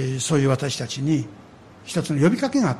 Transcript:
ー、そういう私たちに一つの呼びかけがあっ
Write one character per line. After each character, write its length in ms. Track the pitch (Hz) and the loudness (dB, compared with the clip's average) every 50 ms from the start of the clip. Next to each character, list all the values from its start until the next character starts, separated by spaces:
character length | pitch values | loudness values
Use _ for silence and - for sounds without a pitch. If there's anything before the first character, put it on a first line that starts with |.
| 135 131 131 | -4 -4 -4
ー、 40 | 131 | -4
そ 160 | - - 165 | -2 0 2
う 40 | 147 | 2
い 60 | 135 | 4
う 20 | 135 | 4
私 280 | 135 127 - 139 - | 2 2 0 -4 -6
た 100 | - 127 | -6 -6
ち 120 | 113 - 135 | -8 -6 -4
に 280 | 135 151 160 143 110 - - - - - - - - - - - - | 0 0 0 0 0 -4 -10 -20 -20 -20 -20 -20 -20 -20 -20 -20 -14
一 180 | - - 175 - | -8 -4 -4 -2
つ 100 | - 156 | -2 0
の 80 | 143 | 2
呼 100 | 139 175 | 4 4
び 60 | 226 | 2
か 140 | 240 - 262 | 2 -2 0
け 100 | - 277 | 0 2
が 100 | 240 156 | 2 2
あ 20 | |
っ 40 | 123 | 0